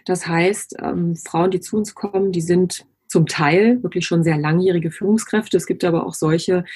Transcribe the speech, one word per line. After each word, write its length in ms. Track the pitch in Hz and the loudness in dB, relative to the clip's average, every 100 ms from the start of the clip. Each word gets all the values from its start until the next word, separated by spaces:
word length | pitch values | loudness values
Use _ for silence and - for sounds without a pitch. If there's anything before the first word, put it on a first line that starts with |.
| - | -4
Das 220 | 180 170 | -4 0
heißt, 480 | 165 175 214 - - | 2 2 0 -6 -10
ähm, 360 | 160 175 170 165 | -6 -2 -2 -4
Frauen, 360 | - 165 185 | -4 0 0
die 80 | 185 | 0
zu 180 | - 214 | -2 -4
uns 180 | 208 - | -4 -6
kommen, 360 | 202 190 196 | -4 0 0
die 100 | 175 | 0
sind 440 | 160 175 180 - - _ - | 2 2 2 -2 -14 _ -2
zum 160 | 180 156 | 0 2
Teil 560 | - 147 175 220 247 | 2 2 4 4 2
wirklich 220 | 180 180 170 | -2 -4 -2
schon 180 | 170 | 0
sehr 140 | 165 151 | 2 2
langjährige 540 | 151 165 185 175 160 | 2 2 2 0 -2
Führungskräfte. 640 | - 202 220 - 214 214 185 | -2 0 0 0 -4 0 0
Es 100 | - | 0
gibt 200 | 180 180 | -2 0
aber 200 | 165 185 | 0 -2
auch 80 | |
solche, 520 | 165 156 165 175 180 180 | -2 0 0 2 -2 -2